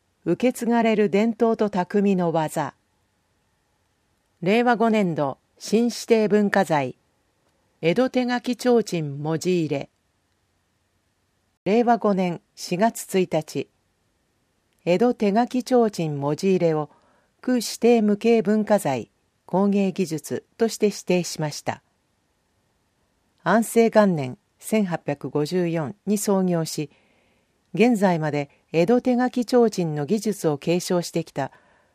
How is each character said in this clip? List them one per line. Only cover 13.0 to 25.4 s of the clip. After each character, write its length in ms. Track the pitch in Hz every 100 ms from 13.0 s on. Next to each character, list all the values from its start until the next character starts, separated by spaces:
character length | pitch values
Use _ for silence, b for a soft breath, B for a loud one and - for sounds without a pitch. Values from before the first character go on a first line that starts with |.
| - 190
一 120 | 180
日、 360 | 160 - 143 - _ _ _ _ _ _ _ _ _ _ _
江 140 | 170 175
戸 160 | 247
手 180 | 240 208
書 140 | 208 240
き 160 | 254
提 300 | - 247 226
灯 280 | 208 160 143
文 160 | 139 147
字 140 | 196 185
入 40 |
れ 140 | 170
を 160 | 156 147 b b b b _
区 160 | - 247
指 200 | - -
定 220 | 226 233
無 160 | 208 208
形 240 | 226 226
文 240 | 202 214 208
化 140 | 208
財、 320 | 156 127 101 _ _ _ -
工 220 | 175 202
芸 240 | 202 190
技 160 | 175 170
術 360 | 151 - 123 - -
と 100 | 226
し 120 | -
て 80 | 208
指 100 | -
定 200 | - 180
し 160 | 165 -
ま 120 | 151
し 100 | -
た。 220 | - - _ _ _ _ _ _ _ _ _ _ _ _ _ _ _ _
安 180 | 165 208
政 300 | 220 233 226
元 220 | 214 202 165
年 240 | 127 127 _ _
千 280 | - 220 196
八 140 | 165 -
百 240 | 143 135
五 160 | 147